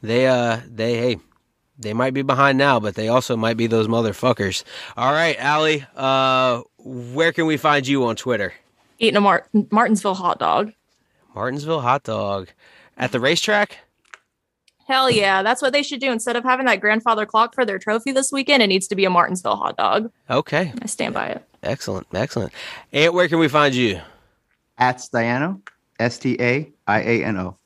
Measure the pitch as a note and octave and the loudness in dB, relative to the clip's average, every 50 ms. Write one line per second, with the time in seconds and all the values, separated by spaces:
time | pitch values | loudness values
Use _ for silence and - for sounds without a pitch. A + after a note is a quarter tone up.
0 | - G#2+ A2+ B2 C3 C3 B2+ B2 A#2+ A#2 A2+ A2+ B2+ D3+ A#2+ G#2+ A2+ A#2+ A#2+ A2+ | -4 0 0 2 4 4 2 2 2 0 -2 -4 -6 -12 -8 -6 -2 -2 -2 0
1 | A#2+ B2+ A#2 - - _ _ _ _ _ _ _ _ _ _ - A2+ G#2+ G#2+ A#2 | 0 -2 -2 -2 -6 _ _ _ _ _ _ _ _ _ _ -12 -8 -6 -2 0
2 | B2+ C3+ C3 C#3 C3+ C3+ C3+ A#2+ C#3 C#3 C3+ C3 C#3 C#3+ C3 A#2+ G#2 G#2+ G2 - | 0 0 0 -2 0 0 2 4 4 4 4 4 4 4 4 4 2 -2 -4 -2
3 | A2 A2 A#2 B2+ A#2+ - B2+ A2+ A2+ A2+ A#2 A2 A#2 A2+ A2+ A2+ A2 G#2+ A2+ A#2 | -2 2 2 0 2 0 -2 0 0 -2 0 0 0 2 2 2 2 2 0 0
4 | A2+ A2 G2+ - - B2+ A#2+ - G2+ F#2+ F2+ - - - - - - - - - | 0 -2 -2 0 0 0 0 2 0 -4 -4 -6 -10 -10 -18 -18 -16 -16 -8 -2
5 | A#2+ C3 C#3+ D#3 E3 E3 C#3+ - B2 C#3 D3+ D3+ D#3 D#3 D#3 D3 C#3 - _ - | 0 0 2 2 0 0 -2 -2 -2 0 0 2 2 2 0 -2 -4 -10 _ -4
6 | C3+ C3+ C3+ C3+ C3 C3 C3 C3 C3 B2+ A#2+ A#2 B2 _ _ _ - B2 C3 B2 | -2 0 2 2 2 2 2 2 2 2 0 -2 -4 _ _ _ -18 -14 -14 -12
7 | A#2+ A#2+ B2 C#3+ E3 E3+ D#3+ - E3 D#3+ D#3 C3+ A#2 D#3 D3 C#3+ C3+ B2+ C#3 C#3 | -12 -8 -2 0 0 0 2 0 0 0 0 0 2 2 2 2 2 0 0 2
8 | B2+ A#2 A2+ - - B2+ A#2+ G#2 G2+ F2+ - - _ _ _ _ _ _ _ _ | 2 0 -2 -4 -4 -4 -2 -2 -2 -6 -8 -12 _ _ _ _ _ _ _ _
9 | A3+ A3+ - G#3 G3+ G3+ F3+ E3+ - _ - G#3+ G3+ - G#3 G#3+ A#3+ F#3+ A3 F#3+ | 0 2 2 4 4 4 2 2 -2 _ 0 0 0 2 2 2 2 2 2 0
10 | - G#3 F#3 F#3+ F#3 F3 - - - D#2+ D#2+ A2 G#3 G#3+ A3 _ _ _ _ _ | 0 -2 -4 -2 -2 -4 -2 0 0 0 2 0 0 -4 -8 _ _ _ _ _
11 | _ _ _ _ _ _ _ F#2 G#2 B2+ B2+ D3 D3 D#3 E3 D3+ B2+ A#2+ C3 C#3+ | _ _ _ _ _ _ _ -6 -6 -6 -6 -6 -4 -4 -4 -2 0 0 0 0
12 | _ - A2+ G#2+ G#2 G2+ G2+ G2 F#2 - _ _ _ - _ - - _ _ - | _ -4 -4 -4 -2 -4 -4 -6 -6 -10 _ _ _ -20 _ -20 -20 _ _ -6
13 | B2 B2 - B2 A#2 C3+ E3+ E3+ - - G#3 G#3 G#3 - - - _ _ _ _ | -6 -2 -2 0 0 0 0 0 0 0 0 0 0 -2 -4 -20 _ _ _ _
14 | _ _ - _ _ _ _ _ _ _ _ _ _ _ _ _ _ - C4 C4 | _ _ -20 _ _ _ _ _ _ _ _ _ _ _ _ _ _ -2 0 2
15 | C4 C4 A#3 G#3+ G3+ G3 F#3+ F#3+ F#3+ G#3+ B3 - D4 C4+ B3+ C#4+ C#4+ - D4 B3 | 2 2 2 2 2 2 2 2 2 0 0 0 0 0 0 0 -2 -2 -6 -4
16 | C4 C4+ B3 A3+ - B3 A#3 A#3+ A#3 B3+ B3+ B3+ C4 B3 A3 G3 G3 G#3 G#3+ A3+ | -2 -2 -2 -2 -4 -4 -4 -2 0 0 0 2 2 2 2 2 2 0 0 2
17 | A3 A#3+ A3 G#3+ G#3+ G#3 - A3 A3+ A3+ - - B3 G#3+ G3 F#3 - G#3+ G#3+ A3+ | 2 0 0 0 -2 0 2 0 0 0 0 -2 -2 -2 -2 -6 -2 -2 -2 -2
18 | A3 C#4 C4+ C4 C4+ - C#4 C4+ C4+ - C#4+ C4+ A3+ G3 F#3+ G3 F#3 - G3+ F#3+ | -2 0 0 0 0 0 -2 -4 0 2 4 4 4 4 2 0 0 -2 -2 0
19 | F#3+ F#3 F3+ F3 F3 - F#3 F3+ - G#2+ G#2 G2+ - - - - - G2+ G2+ - | 0 2 4 2 2 2 0 -4 -2 -2 -2 -2 -2 -4 -2 0 0 2 2 0
20 | A3 A3+ _ _ _ - B2+ C3+ D#3 - - D3+ F#3+ D#3+ A#2 A#3+ - G#3+ - - | -2 -4 _ _ _ -4 -2 -2 -2 -2 -2 -2 -2 -2 -6 -10 -10 -10 -6 -4
21 | - - - - - - - - - _ _ _ - - B2 C3+ - - G2+ F#2 | -6 -4 -4 -4 -6 -6 -8 -10 -12 _ _ _ -6 -6 -6 -6 -6 -8 -8 -8
22 | - _ - F2+ A#2 D3 - - G2+ - - - - - - - - _ - C#3 | -8 _ -4 -4 -4 -2 -4 -6 -6 -6 -8 -14 -16 -16 -16 -18 -20 _ 0 2
23 | D#3 E3+ E3+ F3+ F3+ E3 D#3+ E3 E3 D3 B2+ D3+ D3 C#3+ C3 B2+ B2 A2 F#2+ E2+ | 2 4 4 2 2 2 4 2 2 2 4 2 2 4 2 2 2 0 0 -2
24 | - - - _ _ _ _ _ _ _ _ _ _ _ _ - B2 B2+ B2+ B2+ | -8 -16 -20 _ _ _ _ _ _ _ _ _ _ _ _ 0 0 0 0 -2
25 | - - - A#2+ A#2 A#2 A#2+ B2+ D3 F3 G3 F#3+ _ - _ _ _ _ _ _ | -10 -4 -2 -2 0 0 0 -2 -2 -4 -6 -8 _ -20 _ _ _ _ _ _
26 | A2+ B2 A#2+ - - C3+ A#2+ - B2 A#2+ B2 C#3+ D#3 - _ _ _ - G#2 A2 | -2 -2 -2 -2 -4 -4 -2 0 0 0 0 0 -4 -8 _ _ _ 0 0 0
27 | - A2+ A#2 A2+ D2+ - G#2+ F#2+ F#2 F2+ F2+ _ _ | 2 2 0 0 0 -2 -4 -4 -6 -8 -10 _ _